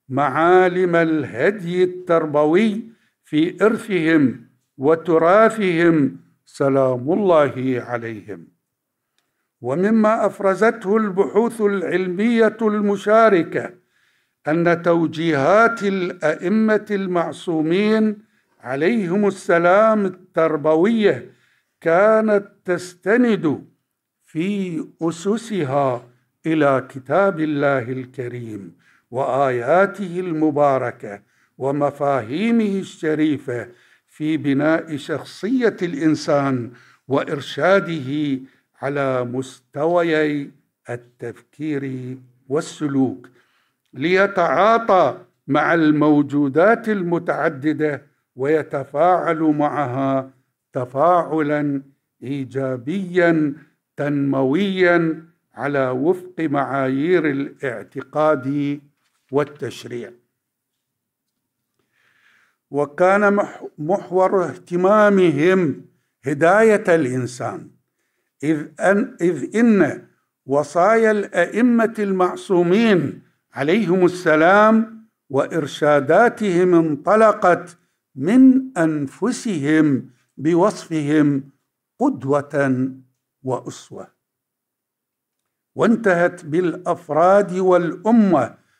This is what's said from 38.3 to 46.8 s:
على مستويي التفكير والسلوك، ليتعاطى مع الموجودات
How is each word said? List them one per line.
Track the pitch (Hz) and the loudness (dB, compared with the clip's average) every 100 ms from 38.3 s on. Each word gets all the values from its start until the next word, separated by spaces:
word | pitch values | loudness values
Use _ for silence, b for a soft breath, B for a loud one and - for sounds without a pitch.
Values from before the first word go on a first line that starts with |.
| 131 131 B B _ | -6 -8 B B _
على | 135 143 135 127 | -6 -4 -2 -2
مستويي | 120 127 131 - _ 139 160 175 170 156 151 147 143 - _ _ - | -4 -8 -10 -16 _ -6 -2 0 0 0 0 -4 -8 -16 _ _ -12
التفكير | 123 - _ 120 - _ - 156 143 135 127 127 131 - _ - | -12 -14 _ -14 -14 _ -12 -8 -6 -6 -10 -12 -14 -18 _ -6
والسلوك، | 147 165 - 147 135 127 - - _ _ _ _ _ _ | -4 -4 -6 -2 0 0 -2 -16 _ _ _ _ _ _
ليتعاطى | 127 160 185 196 196 170 175 208 226 220 190 139 - - _ - | -6 0 2 2 0 0 2 2 2 2 2 2 -2 -12 _ -4
مع | 147 151 | -2 0
الموجودات | 165 151 151 151 147 135 143 143 147 202 233 | 2 2 4 4 4 2 0 0 2 2 2